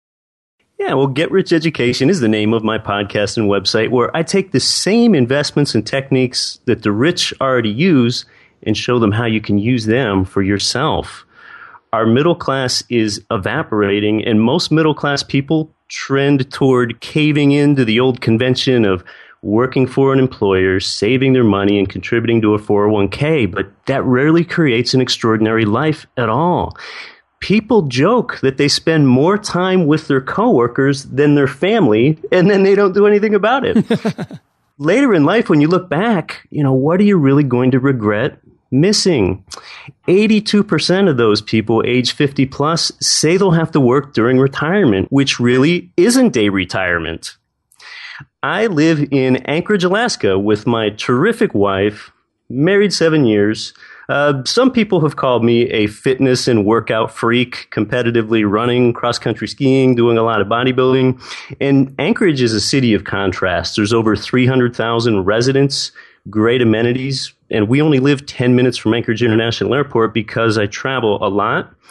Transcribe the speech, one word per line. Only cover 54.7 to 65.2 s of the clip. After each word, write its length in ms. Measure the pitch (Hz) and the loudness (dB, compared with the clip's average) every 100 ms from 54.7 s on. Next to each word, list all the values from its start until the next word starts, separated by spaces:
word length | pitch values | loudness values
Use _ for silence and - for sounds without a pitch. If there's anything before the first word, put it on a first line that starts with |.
people 300 | 240 208 180 | 2 0 0
have 160 | 147 - | 0 -2
called 260 | 135 123 | 0 2
me 200 | 117 117 117 | 2 2 2
a 160 | 113 104 | 0 -2
fitness 600 | 107 135 - 131 123 - | -2 -2 0 2 2 2
and 200 | 113 101 | 2 2
workout 440 | 113 - 113 113 | 0 0 -2 -4
freak, 580 | - 117 120 123 - - | -4 0 0 -2 -8 -10
competitively 760 | - 110 123 117 117 110 113 104 | -6 -4 -2 0 0 0 0 2
running, 440 | 107 120 123 123 | 0 0 2 2
cross-country 560 | 117 120 113 120 110 107 | 0 -4 -2 -4 -6 -8
skiing, 480 | - 135 135 127 120 | -2 0 2 2 2
doing 220 | 117 117 | 2 2
a 40 | |
lot 200 | 113 107 | 0 -2
of 40 | 98 | -2
bodybuilding. 720 | 117 127 127 131 131 127 127 - - - 135 | -2 0 0 2 2 0 -2 -10 -18 -16 -6
And 340 | 139 139 139 - | 0 2 0 -2
Anchorage 440 | 151 226 196 139 | -4 0 0 0
is 100 | 120 | 0
a 80 | 110 | 0
city 320 | - 143 120 | -2 0 2
of 120 | 101 | 0
contrasts. 720 | - 98 98 - 95 85 82 | -2 -4 -4 -2 -4 -4 -4
There's 200 | - 104 | -2 0
over 200 | 117 110 | 0 0
three 320 | 101 - 127 127 | -2 -2 0 2
hundred 300 | 131 120 120 | 2 0 -2
thousand 480 | 117 117 120 104 | -2 -2 0 0